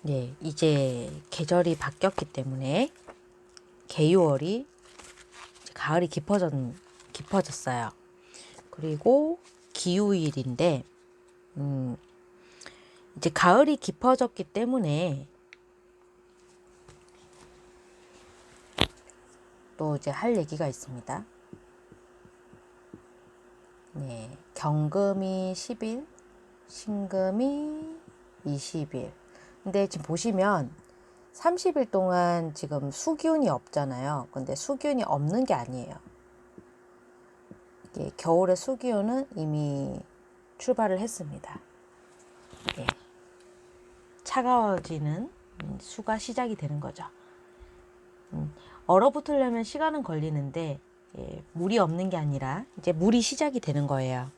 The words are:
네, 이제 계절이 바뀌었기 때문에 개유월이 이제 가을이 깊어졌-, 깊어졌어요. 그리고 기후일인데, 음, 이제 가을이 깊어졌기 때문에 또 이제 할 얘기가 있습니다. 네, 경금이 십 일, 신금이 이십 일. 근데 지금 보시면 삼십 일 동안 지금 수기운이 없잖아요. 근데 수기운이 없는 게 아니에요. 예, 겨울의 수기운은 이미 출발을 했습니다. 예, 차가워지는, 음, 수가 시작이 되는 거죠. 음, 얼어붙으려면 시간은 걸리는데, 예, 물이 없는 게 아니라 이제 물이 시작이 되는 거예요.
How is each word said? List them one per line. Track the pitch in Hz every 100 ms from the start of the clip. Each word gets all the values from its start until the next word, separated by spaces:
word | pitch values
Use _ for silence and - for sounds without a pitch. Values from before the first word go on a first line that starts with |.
네, | 151 135 123 135
이제 | 156 151 160 143 135 123 123 147 -
계절이 | - 156 180 180 160
바뀌었기 | 139 - 190 -
때문에 | 147 - 135 131 131 165 277 - - - - - - - - - -
개유월이 | - 156 185 160 139 156 226 277 _ - - - - - - - -
이제 | -
가을이 | - - 165 175
깊어졌-, | - 147 202 175 139 123 120 - - -
깊어졌어요. | - - 196 - - - 123 113 - - - - - - - -
그리고 | - 156 151 220 269 311 349 - - -
기후일인데, | - 180 180 208 190 156 139 127 120 175 139 - _ - _ _ - - -
음, | 143 135 127 117 - - - - - - - - - - - -
이제 | 165
가을이 | - 180 208 294 285
깊어졌기 | - - 247 254 240 -
때문에 | 180 202 240 262 165 147 175 135 143 _ _ - _ _ _ _ _ _ _ _ - - - - - - - - - - - - - - - - - - - - - - - - - - - - - - - - - -
또 | 156 147
이제 | -
할 | 135 233 226
얘기가 | 151 156 151
있습니다. | 123 - 123 - - 214 - - - - - - - - - - - - - - - - - - - - - - - - - -
네, | 151 135 117 113 139 -
경금이 | - 151 151 151 196 202 196 190 190 185
십 | 185 - 233
일, | 220 233 311 - - - - - -
신금이 | - - 208 196 190 190 208 269 285 302 302 320 320 - - - - 143
이십 | 143 - 165 143
일. | 131 - - - - - -
근데 | 196 196 196
지금 | 165 147
보시면 | 170 233 196 196 190 123 - - - - - -
삼십 | - 330 349 370 302
일 | 240
동안 | 196 185 180 175 175 165
지금 | 151 143 147 143
수기운이 | - - 311 320 311 240
없잖아요. | 127 - 147 139 127 135 147 131
근데 | 135 131
수기운이 | 135 - 277 294 262
없는 | - 147 147 220
게 | 262
아니에요. | 151 120 127 120 - - - - - - - - - - - - - - - - - - - - -
예, | 143 -
겨울의 | 165 170 185 185
수기운은 | - 262 247 214 214 254 277 208
이미 | 156 151 147 139 135 127 - - - - - -
출발을 | - 247 214 185
했습니다. | 226 - 151 135 - - - - - - - - - - - - - -
예, | - - - - - - - - - - - - - -
차가워지는, | - 262 247 247 214 185 156 160 151 160 285 - - -
음, | - -
수가 | - - 220 220
시작이 | - 240 247
되는 | 214 147 147
거죠. | 135 - - - - - - - - - - - - - -
음, | 156 151 151 - - -
얼어붙으려면 | 185 254 294 294 294 254 233
시간은 | 220 302 311 302
걸리는데, | 196 156 156 151 139 165 160 143 _ _ _ -
예, | - - -
물이 | 165 180 226
없는 | 170 165 190
게 | 180
아니라 | 151 139 131 160 254 -
이제 | 180
물이 | 160 190 240
시작이 | 220 262 294 254
되는 | - 147 143
거예요. | 135 131 127 131